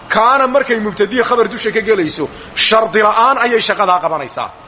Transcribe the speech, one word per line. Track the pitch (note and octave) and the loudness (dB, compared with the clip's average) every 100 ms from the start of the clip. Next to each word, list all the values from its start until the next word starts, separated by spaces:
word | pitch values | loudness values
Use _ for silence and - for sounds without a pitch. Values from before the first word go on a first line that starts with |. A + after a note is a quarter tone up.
| - | -4
Kaana | G#3 A3+ C#4 B3+ | 2 4 4 2
markay | C4+ C4 A3+ | 0 0 -2
mubtadiya | G#3 F#3 G3 B3 | -2 -2 0 0
khabar | - A#3+ G#3 | 0 2 0
dusha | A#3 A3 | -2 -4
ka | A3 | -2
gelayso, | G#3 G#3 D#3+ D#3 C#3 - - | 0 0 0 -4 -8 -8 -10
shardi | - - A3 A3 G3+ | -2 2 2 2 2
la'aan | G#3+ A3 A#3+ C4 | 2 4 2 2
ayay | A#3+ A#3 | 0 0
shaqadaa | - G3+ G3 F3+ | 0 0 2 0
qabanaysaa. | E3 D#3 C3 - G#2 - | 0 -4 -6 -8 -10 -12